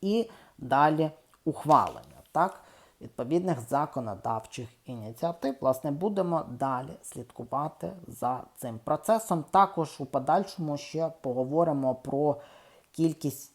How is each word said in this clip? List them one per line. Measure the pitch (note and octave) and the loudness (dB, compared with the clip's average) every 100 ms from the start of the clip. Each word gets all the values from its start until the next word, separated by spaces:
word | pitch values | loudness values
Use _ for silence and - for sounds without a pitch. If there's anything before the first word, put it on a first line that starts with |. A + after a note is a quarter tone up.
і | F#3+ A3 A3+ - - _ | 0 0 0 -6 -20 _
далі | B2+ C3+ D3+ D#3 D#3 - _ _ - | 0 4 6 4 0 -2 _ _ -6
ухвалення, | C#3+ D3 D3 F#2 - - - - | -4 6 6 6 -4 -16 -20 -6
так, | - F3 - - - - _ | 0 0 0 -20 -20 -20 _
відповідних | - - B2 E3 F#3 C#3+ | -18 -8 0 0 0 -2
законодавчих | A2+ C#3 C#3+ - A#2 F#2+ A#2 A2+ - - A#2 _ - | -2 -2 0 -4 -6 -6 -2 -4 -4 -12 -14 _ -14
ініціатив. | A#2+ G#2+ A2+ E3+ E3+ - - | -10 -10 -4 -4 -2 -4 0
Власне, | C3+ C3 D#3 | 0 2 0
будемо | C#3+ F#3+ G3 F3+ E3 - | -2 0 0 0 0 -2
далі | B2 C3+ B2+ A2+ - | -4 -2 -2 -4 -14
слідкувати | - - A#2+ - A#2+ C3 D3+ - E3+ F#3 E3 | -14 -14 -14 -14 -6 -4 -4 -6 -10 -10 -16
за | A#2 A#2+ B2+ - - | -6 -4 -4 -8 -12
цим | B2+ A2+ | -10 -8
процесом. | - D3+ - A3 G#3+ F3 D3 | -2 -2 2 0 2 -2 2
Також | F#3+ G3 F#3+ D3+ - | 6 6 4 -4 -4
у | C3+ | -4
подальшому | C#3 B2+ E3 G3 - D#3+ D3 | -4 2 2 2 -6 -4 -4
ще | - D#3 D#3+ D#3+ | -6 -4 -4 -4
поговоримо | C3+ B2 B2+ D3+ E3+ C#3+ C3 B2+ | -4 -2 0 4 4 4 0 -2
про | - C#3 D3 C#3+ - - - - _ | -2 0 2 0 -6 -20 -20 -20 _
кількість | - E3 D#3 D3 C3+ - | 0 0 0 -4 -6 -14